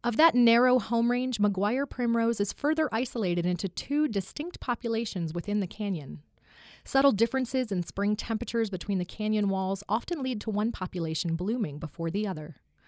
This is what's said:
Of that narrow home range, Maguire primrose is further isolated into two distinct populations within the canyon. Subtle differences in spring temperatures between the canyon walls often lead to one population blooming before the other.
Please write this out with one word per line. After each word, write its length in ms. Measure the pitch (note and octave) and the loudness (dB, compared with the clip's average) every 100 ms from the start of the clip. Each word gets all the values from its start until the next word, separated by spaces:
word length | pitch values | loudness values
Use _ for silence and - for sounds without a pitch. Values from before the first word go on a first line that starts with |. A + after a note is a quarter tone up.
Of 140 | A#3+ A3 | 0 4
that 180 | D#4 | 4
narrow 460 | B3 A#3 A#3 B3+ B3 | 6 6 6 6 4
home 320 | - A#3 A#3 | 4 2 2
range, 300 | A#3+ B3+ A#3+ | 0 -2 2
Maguire 440 | G3+ F#3+ G3+ B3+ C#4+ | 2 2 0 0 -2
primrose 540 | - A#3+ A#3 A3+ A3+ | -2 0 2 2 2
is 140 | - | -2
further 340 | - D4 D#4 D#4 | 0 0 2 0
isolated 520 | A3 C4 A#3+ F#3+ F3 E3+ | 0 -2 -2 0 2 0
into 220 | F3+ F#3 | 0 -2
two 400 | - - F#3+ D4+ | -6 -2 0 2
distinct 540 | G3+ - - E4 - | 0 -4 -6 -8 -6
populations 720 | - A#3 A#3+ A3+ A#3 F3+ E3 | -4 -4 -2 -2 -2 -4 -4
within 260 | E3 - G#3 | -4 -2 -2
the 80 | F#3 | -2
canyon. 540 | - G#3 F3 C#3 D3+ _ _ _ - - - - | -4 -4 -4 -6 -12 _ _ _ -20 -20 -16 0
Subtle 260 | C4+ C#4 | 4 4
differences 580 | G3 A#3 C4 B3+ C4 A#3+ | 4 2 0 -2 -2 0
in 140 | F#3 | -2
spring 320 | F3 - G3+ G#3+ | -2 -2 -2 -2
temperatures 540 | - A3+ G#3+ A#3 A3 | -2 -4 -2 -2 -2
between 280 | F#3 - G3 | -4 -2 -2
the 60 | |
canyon 460 | F3+ - G#3 G#3+ G3+ | -2 -4 0 2 2
walls 340 | F#3+ F#3+ G3 - | 0 -2 -4 -2
often 340 | A3 - E4 | -4 -2 -4
lead 160 | C4 G#3+ | -2 -2
to 100 | A3 | -2
one 220 | G3+ A3 | 0 -2
population 640 | - F3+ F3+ E3 D#3+ E3+ D#3+ | -2 -6 -2 -2 -2 -2 -2
blooming 440 | F#3+ B3 E3+ C#3+ | 0 -2 -2 -4
before 300 | D3+ - E3 | -10 -6 -4
the 160 | F#3 G#3 | -2 -2
other. 320 | D#3 D#3 - _ _ | -4 -8 -14 _ _